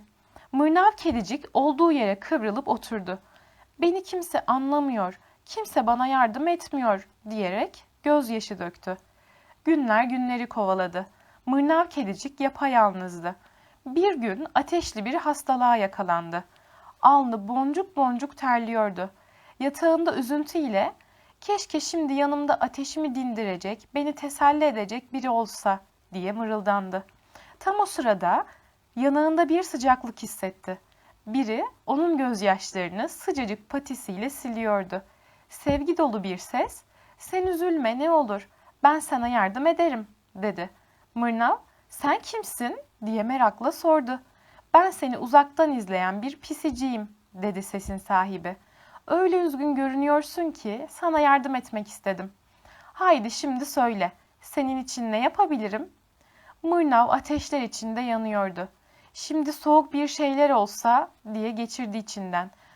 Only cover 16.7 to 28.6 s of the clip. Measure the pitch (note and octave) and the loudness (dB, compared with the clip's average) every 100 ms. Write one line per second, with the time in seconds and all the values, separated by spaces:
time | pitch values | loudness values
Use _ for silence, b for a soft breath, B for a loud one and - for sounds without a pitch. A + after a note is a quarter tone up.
16.7 | b b b - C#4+ B3+ A3 G3+ B3 C4+ | b b b 6 6 4 -4 -4 -2 -2
17.7 | D#4+ F#4+ C#4+ C4 A#3+ C#4+ - C4 A#3+ A3+ | -2 -4 0 0 0 -6 -6 0 0 0
18.7 | A#3 G#3 F3 F#3+ b b b b b C4+ | 0 0 -2 -8 b b b b b -4
19.7 | C#4+ E4 E4 E4+ - A#3+ D4 D4+ F4 C#4 | 0 2 4 2 -2 -2 -2 -2 -2 0
20.7 | G3 - - b b b b - G4+ - | 0 0 -4 b b b b -4 -2 -2
21.7 | D#4 - E4+ C#4+ C#4 C#4+ D4 D4 - B3 | -4 -2 -2 0 2 0 0 0 0 -2
22.7 | C4+ C#4 D#4 D4+ B3+ B3+ A3+ G#3 F3+ F#3+ | -4 -8 -4 -4 -4 -4 -4 -4 -4 -6
23.7 | G#3+ _ C#4+ D4 D4 C#4+ C#4+ C#4+ D4 D4+ | -10 _ -4 -4 -4 -8 2 4 4 2
24.7 | A3 G3+ A#3 - C4+ B3+ A#3 G#3+ - G#3 | 0 -4 -6 -8 -6 -2 -2 -2 -4 -2
25.7 | F#3+ - _ _ F#3 F#3 G#3+ A3 G#3+ G3+ | -2 -4 _ _ -8 -6 -4 -4 -2 0
26.7 | G3+ F#3+ F#3 - b b b b b F#4+ | -2 -2 -6 -8 b b b b b -2
27.7 | G4+ G4 - B3 G3 - C4 b b | 0 -2 0 0 2 2 0 b b